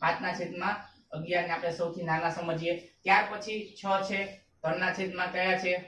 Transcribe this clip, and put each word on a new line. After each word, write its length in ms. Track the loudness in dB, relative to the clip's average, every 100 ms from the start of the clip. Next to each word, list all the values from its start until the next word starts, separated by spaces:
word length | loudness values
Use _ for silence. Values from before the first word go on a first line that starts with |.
પાંચ 200 | 0 0
ના 120 | -2
છેદમાં 600 | -4 -4 -2 -2 -2 -6 -20 -12
અગિયાર 360 | -8 0 0 2
ને 60 |
આપણે 200 | 0 -2
સૌથી 300 | 0 -2 -2
નાના 280 | 0 2 2
સમજીએ. 640 | -2 -2 0 0 -2 -4 _
ત્યાર 220 | 4 4 4
પછી 460 | -2 -6 -6 -6 -6
છ 260 | 0 2 2
છે, 140 | -2 -2 -8 _ _
ત્રણ 160 | -2 0
ના 140 | 0
છેદમાં 400 | 0 -2 -2 -2
કયા 260 | 0 2 2
છે? 160 | 2 0